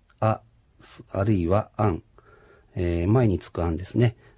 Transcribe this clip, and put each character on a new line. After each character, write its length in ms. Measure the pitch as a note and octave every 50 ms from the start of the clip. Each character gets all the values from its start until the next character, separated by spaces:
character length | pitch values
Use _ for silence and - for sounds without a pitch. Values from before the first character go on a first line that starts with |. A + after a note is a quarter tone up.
| _ _ _ -
あ、 220 | A2 A2 A2 - - _ _ _ _ _ _ _ - - - - - -
あ 120 | - F#2+ G2
る 80 | G#2+
い 160 | G#2+ F#2 E2+
は 240 | E2 F#2+ G#2+ G#2 - _
あ 100 | - G#2+
ん、 160 | G#2 E2 D#2+ - _ _ _ _ _ - - _ _ _ _ _ _ -
え 300 | - F2+ F2 E2+ E2 E2+
ー、 20 | F#2
前 200 | G#2+ - G#2 G#2+
に 100 | F2+ E2+
つ 100 | - -
く 140 | - F2+ E2+
あ 60 | E2+
ん 80 | E2
で 80 | D#2 F#2
す 120 | - -
ね。 200 | A2 A#2+ A#2 - _ - - _